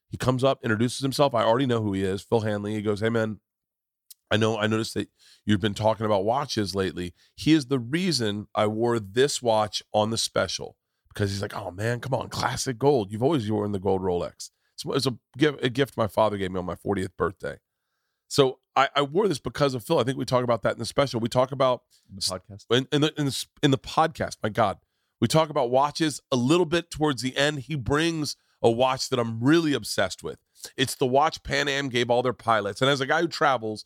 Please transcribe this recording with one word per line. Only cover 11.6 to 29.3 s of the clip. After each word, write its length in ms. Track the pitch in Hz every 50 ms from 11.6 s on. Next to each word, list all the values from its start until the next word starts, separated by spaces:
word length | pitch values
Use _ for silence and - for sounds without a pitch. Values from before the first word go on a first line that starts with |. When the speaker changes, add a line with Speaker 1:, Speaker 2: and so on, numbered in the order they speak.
| 101 98
Speaker 1:
man, 300 | 92 98 110 117 123 117
come 140 | - 127 131
on, 160 | 113 98 -
classic 480 | - - - 117 127 - - 135 123 110
gold. 340 | 135 143 151 123 98 98
You've 100 | 107 107
always 280 | 123 151 175 131 104 107
worn 200 | 107 104 104 104
the 60 | 101 95
gold 220 | 95 98 95 92
Rolex." 500 | 92 95 87 87 78 - - - - - _ _ _ _
It's, 140 | _ - -
it's 200 | - - 139 117
a 120 | 135 113 - _ _ -
gift, 260 | 123 156 147 135 -
a 60 | - 135
gift 300 | 110 139 139 - - 107
my 80 | 110
father 320 | 98 - 107 110 104 101 98
gave 140 | 95 90
me 60 | 92 92
on 60 | 90
my 120 | 87 85
fortieth 380 | - - 101 101 95 92 95 - -
birthday. 400 | 87 80 - - - 71 69 - _ _ _ _ _ _ _ _ _ _ _ _ _ -
So 320 | - - 135 127 - - _ _ -
I, 140 | 127 135 - -
I 60 | 143
wore 260 | 147 135 151 185 226 190
this 100 | 147 -
because 360 | - 127 - - 143 139 131
of 100 | 120 -
Phil. 140 | - 165 143
I 60 | 113
think 120 | 131 131
we 80 | 143 131
talk 180 | - 131 123
about 200 | 123 120 117 110
that 100 | - 113
in 60 | 104 -
the 80 | 117
special. 340 | - - - 143 127 123 113
We 80 | 113 113
talk 240 | - 127 131 -
about 300 | 139 131 131 127 123 - _ _ _ _ _ -
Speaker 2:
In 80 | 95
the 60 | 95
podcast. 420 | - - 92 92 - - 101 101 - -
Speaker 1:
in, 180 | 117 127 131 -
in 120 | 151 139
the, 100 | 147 156 - 151
in 80 | 147
the 40 | 135
s-, 160 | - - - - _ -
in 100 | 151 143
the 40 | 135
podcast, 640 | - - - - 160 160 165 - - 95 80 - -
my 60 | - 110
God. 300 | 98 117 110 95 90 - _ _ _ _ _ _ _ _
We 80 | 123 110
talk 220 | - 160 160 151
about 200 | 147 151 127 120
watches 520 | 127 131 143 147 - - 160 151 127 - - _
a 40 | 135
little 280 | 123 120 131 165 180 180
bit 260 | 147 170 170 170 _
towards 300 | - 143 156 151 135 107
the 160 | 120 127 -
end. 240 | 143 139 151 151 143
He 140 | 123 143 160
brings 600 | 139 104 127 143 151 165 170 165 156 147 - - - _ _ _ _
a 80 | - 117
watch 400 | 117 117 131 127 131 131 - -
that 120 | 131 120
I'm 180 | 117 117